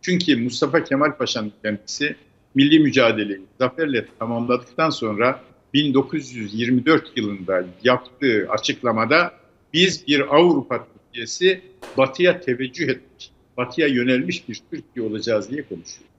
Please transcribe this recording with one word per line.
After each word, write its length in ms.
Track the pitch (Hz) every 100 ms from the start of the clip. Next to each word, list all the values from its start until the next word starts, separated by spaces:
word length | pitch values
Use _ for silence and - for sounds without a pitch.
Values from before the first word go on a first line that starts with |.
Çünkü 420 | - 180 175 135
Mustafa 400 | 120 - 143 160
Kemal 280 | 156 139 151
Paşa'nın 420 | 143 123 120 107 -
kendisi 520 | 107 104 - - 147 - _ _ _ 135
milli 240 | 143 156
mücadeleyi 640 | 147 127 120 107 104 98 95 _
zaferle 460 | 127 - 160 123 104 _
tamamladıktan 680 | 113 117 117 123 - - 160
sonra 500 | - 113 101 120 135 - _ _
bin 200 | 139 151
dokuz 420 | 131 131 156 139 127
yüz 240 | 107 107
yirmi 260 | 120 127 123
dört 320 | 160 - -
yılında 460 | 107 98 92 92 90 -
yaptığı 640 | 117 127 - _ 139 110 90
açıklamada 840 | 104 - 143 123 110 113 156 175 - _ _ _
"Biz 340 | 156 185 - -
bir 280 | 143 135 143
Avrupa 520 | 175 147 127 120 -
Türkiye'si, 680 | _ _ 120 113 - 185 185 - _ - -
Batı'ya 420 | 131 131 180 175
teveccüh 500 | - 123 131 - 156
etmiş, 420 | 127 _ _ - _ _ -
Batı'ya 300 | 123 - 151
yönelmiş 600 | 127 120 127 160 - -
bir 120 | 110 _
Türkiye 340 | 160 - - 110
olacağız." 460 | 107 117 110 98
diye 100 | 139
konuşuyor. 480 | - 87 82 - _